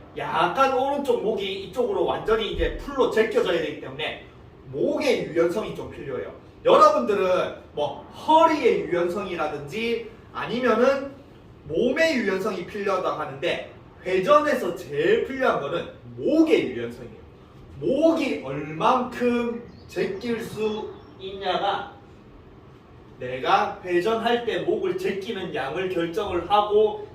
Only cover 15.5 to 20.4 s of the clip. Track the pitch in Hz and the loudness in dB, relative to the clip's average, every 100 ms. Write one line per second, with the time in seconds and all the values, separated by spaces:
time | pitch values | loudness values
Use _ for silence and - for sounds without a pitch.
15.5 | - 139 170 - - 120 120 170 311 320 | 0 -2 -4 -6 -14 -16 -4 2 4 6
16.5 | 185 127 117 120 120 117 - - - - | 4 2 -4 -8 -10 -16 -18 -20 -20 -20
17.5 | - - 131 165 277 330 - 254 - - | -20 -18 -6 0 4 4 4 0 -4 -6
18.5 | 147 151 160 226 254 240 - 240 240 233 | -8 -6 0 2 2 0 -2 0 2 -2
19.5 | - - - - - - - 240 226 | -4 -10 -18 -10 -4 -2 -4 -4 -4